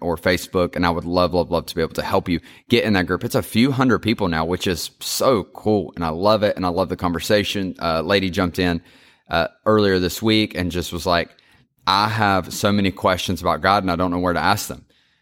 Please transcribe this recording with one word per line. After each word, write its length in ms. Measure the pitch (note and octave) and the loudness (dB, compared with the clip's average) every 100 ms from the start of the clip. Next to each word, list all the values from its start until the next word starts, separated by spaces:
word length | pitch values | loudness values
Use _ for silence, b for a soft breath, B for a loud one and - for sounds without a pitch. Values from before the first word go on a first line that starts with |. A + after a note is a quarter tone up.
or 160 | F2 D#2+ | -4 -2
Facebook, 580 | F#2+ F2+ - F#2+ F2 | 0 0 0 0 0
and 120 | - F2 | 0 -2
I 40 | |
would 140 | E2+ | -2
love, 300 | E2+ F2+ F2+ | -2 0 2
love, 160 | F2 D#2+ | 2 0
love 160 | E2+ D#2 | -2 -4
to 80 | |
be 80 | - | -4
able 100 | D#2+ | -4
to 100 | D2+ | -4
help 280 | D2 G2 F#2 | -2 -2 0
you 100 | E2 B B - | -4 B B 0
get 140 | A#2 | 2
in 100 | G#2 | 2
that 120 | G2 F2 | 2 0
group. 180 | F2+ | -2
It's 100 | A#2 | -2
a 80 | B2 | -2
few 280 | - A2 C3 | 0 2 2
hundred 260 | B2+ C3 G#2+ | 2 2 2
people 280 | G#2+ A#2 F#2+ | 0 -2 -2
now, 200 | D#2+ E2 | -2 -2
which 200 | F2+ G2+ | -2 -2
is 240 | E2 - - | -2 -6 -10
so 440 | - - G#2+ A#2 | -8 0 2 2
cool, 480 | E2 - G#2+ G#2+ E2+ - | 0 -4 0 0 0 -4
and 60 | |
I 60 | E2 | -4
love 340 | D#2+ G2+ G#2+ | 0 2 2
it, 140 | G#2 - | 2 0
and 80 | |
I 60 | F2+ | -2
love 180 | F2 F#2 | -2 -2
the 80 | F2+ | -2
conversation. 800 | F2+ E2 - G#2 G2 G#2 F#2+ E2 | -2 -2 0 2 2 -4 -6 -4
Uh, 220 | E2+ D#2+ | -2 -2
lady 300 | D#2+ G2+ F#2+ | 0 0 0
jumped 280 | F2 F2+ F2 | 0 -2 0
in, 220 | F2+ E2+ b b b b - | 0 0 b b b b -4
uh, 200 | E2 D#2+ - - | -2 -2 -2 2
earlier 320 | G#2+ G2+ F#2+ | 4 4 2
this 240 | F2+ - | 0 0
week 320 | A2 A2 G#2+ | 2 2 2
and 180 | - F2+ | -2 -4
just 220 | F2 E2+ | -4 -6
was 100 | F2 | -4
like, 240 | F#2 E2+ D#2+ _ b b b _ - | 0 0 -2 _ b b b _ -2
"I 220 | F#2+ G#2+ | 0 0
have 460 | A2 G#2 F#2+ E2 | 0 2 2 -2
so 180 | - G#2 | -2 0
many 180 | G#2 G2 | 2 0
questions 520 | - G2+ F2+ - F2 | 0 0 0 -2 -4
about 180 | F2 D2+ | -2 0
God, 220 | F#2 G2+ | 2 2
and 80 | F#2+ | 2
I 60 | E2+ | 0
don't 140 | F2+ | 0
know 80 | F2 | 0
where 140 | F2+ | 0
to 80 | E2+ | 0
ask 280 | E2+ G#2+ - | 0 0 -2
them." 180 | B1+ - _ _ _ | -12 -18 _ _ _